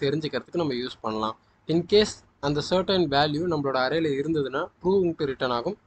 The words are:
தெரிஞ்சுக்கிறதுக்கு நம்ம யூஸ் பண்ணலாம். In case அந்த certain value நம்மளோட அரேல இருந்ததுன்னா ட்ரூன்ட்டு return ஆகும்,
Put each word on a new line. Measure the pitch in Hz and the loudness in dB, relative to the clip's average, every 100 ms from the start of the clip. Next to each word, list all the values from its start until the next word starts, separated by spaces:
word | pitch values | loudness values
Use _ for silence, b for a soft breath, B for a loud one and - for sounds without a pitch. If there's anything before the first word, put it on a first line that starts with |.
தெரிஞ்சுக்கிறதுக்கு | 139 147 147 123 - 175 | -2 -2 -2 -6 -4 -2
நம்ம | 156 123 | -2 -2
யூஸ் | 127 - 113 | -6 -6 -6
பண்ணலாம். | 107 110 - b b - | -2 -4 -6 b b -2
In | 165 170 | -2 4
case | 208 214 - - _ 139 | 4 4 -2 -18 _ -4
அந்த | 147 - | -2 0
certain | 185 185 190 160 139 | 0 2 2 2 2
value | 151 147 180 156 | 2 0 0 0
நம்மளோட | 139 131 127 | 0 0 0
அரேல | 156 160 135 | 0 0 0
இருந்ததுன்னா | 151 160 131 139 160 _ | 0 0 0 -4 -6 _
ட்ரூன்ட்டு | 175 196 175 160 143 | 0 2 2 0 -4
return | 127 131 120 | -2 -2 0
ஆகும், | 120 214 | -2 -6